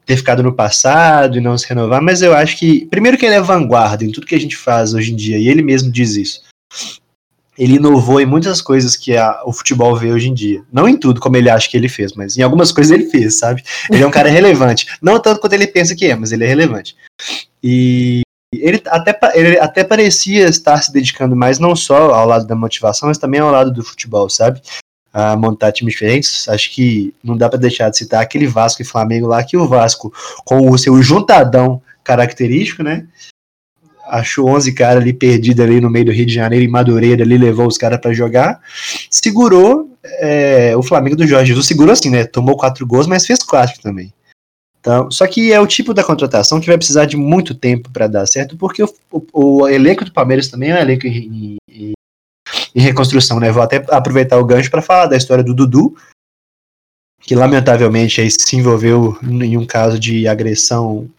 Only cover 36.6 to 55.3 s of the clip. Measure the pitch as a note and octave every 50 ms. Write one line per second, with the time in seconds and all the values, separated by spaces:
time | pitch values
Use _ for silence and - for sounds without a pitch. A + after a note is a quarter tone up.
36.6 | B2 A#2+ A#2+ B2 B2+ B2 A#2 A2+ A2+ A#2+ A#2+ A#2 A#2 A#2 B2 B2 B2 A#2 A2 A2+
37.6 | A#2+ A#2 A2 - B2+ A2+ A#2+ A#2 - A#2+ A#2 A2+ A#2+ A2+ A2+ B2+ C#3+ F#3 B3 -
38.6 | _ - - - - - - - - - - - - A3+ G3+ A3+ B3 A3+ F#3 F3+
39.6 | F#3 A3 C4+ D#4 D#4 C4+ B3+ _ - - C5+ - E3 D3 D3 D3 C#3+ C#3 C3+ B2
40.6 | A#2+ A#2+ A2+ B2 B2+ - F3 D3 C3 C3+ D3 D#3 E3 D3+ C#3+ C3+ C3 B2+ A#2+ B2+
41.6 | C#3 - E3+ C#3+ D3+ F3+ A#3 A#3+ - C#3 B2 A#2+ A2+ - - B2+ B2 C3 C3+ C3
42.6 | - C3 C3 - C3+ A#2 A#2 B2+ C#3+ E3+ F#3 F#3 - - B3 B3 - - - C3+
43.6 | B2 B2+ - - - G#2+ G2 F#2 F#2 G2 _ _ _ _ _ _ _ _ _ _
44.6 | _ _ _ _ - A#2+ A#2+ B2 B2+ C3 - - F#3 F#3+ - A#3 A3+ A3+ G#3+ G#3
45.6 | G#3 G#3 - - G#3+ A#3+ A3 G3+ F#3 - D#3 C3+ C#3 B2+ A#2+ G#2+ - - D3+ D#3+
46.6 | D#3+ E3+ E3+ E3 E3+ - - D3+ D3+ C#3+ D3 D3 C#3 C#3+ E3+ F#3 E3 - B2 -
47.6 | - B2 B2 A#2+ A#2+ - - - A2 G#2+ G#2 G2+ G2 F#2+ - C3+ C#3 C3+ E3 D#3+
48.6 | F#3+ F#3 - - G#3 G#3 - _ _ _ - D#3 - - - D#3 C#3 C#3 C#3 C#3
49.6 | C#3 C#3 C3+ C3+ C3+ D#3+ - - G3 - - D#3+ C3 B2 C3 C3+ C3+ - - B2
50.6 | C3 D3+ F3 F3+ - C3 C3 B2+ B2+ B2 A#2 A#2 A2+ A2 A2 A2 G#2+ G#2 G#2 G#2
51.6 | - _ _ G#2+ G#2 G#2 G#2+ - _ _ _ _ _ _ _ _ _ - - -
52.6 | - - - B2 B2+ C#3 B2+ C3+ C3 B2+ C3+ C3+ B2 - A#2 A#2 A#2 A2+ A2 A#2+
53.6 | A#2 A2+ C3+ C3+ - - D3+ C3 B2 C3 B2+ C3 C3 B2+ B2+ B2 B2 A#2 B2 B2+
54.6 | C3+ C3 - D#3+ - - F#3 F3+ F3 D#3+ C3+ B2+ - -